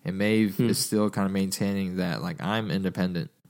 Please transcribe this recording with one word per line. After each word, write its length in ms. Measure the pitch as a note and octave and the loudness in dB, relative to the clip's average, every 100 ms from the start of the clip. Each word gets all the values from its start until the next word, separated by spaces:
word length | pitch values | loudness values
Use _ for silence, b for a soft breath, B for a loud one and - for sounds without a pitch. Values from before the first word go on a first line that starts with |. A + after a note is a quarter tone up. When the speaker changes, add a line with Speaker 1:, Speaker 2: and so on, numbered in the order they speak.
Speaker 1:
And 140 | - F#2+ | -8 0
Maeve 400 | G#2+ A2 G#2 G2 | 2 4 2 2
Speaker 2:
Hmm. 120 | A#2 | 2
Speaker 1:
is 100 | F#2+ | 2
still 300 | - G#2+ G#2 | 2 2 2
kinda 200 | G#2 G2 | 2 0
maintaining 640 | G2 F#2+ - G2+ G2 F#2 F#2 | 2 0 0 -2 0 -2 -2
that, 240 | F2 A#1+ | -2 -2
like, 200 | F2 D#2+ | -4 -4
"I'm 260 | G2 A2+ G#2 | -2 -2 -2
independent. 580 | F#2+ F#2 G2 F#2 F2 - _ | -2 -2 -2 -2 -2 -6 _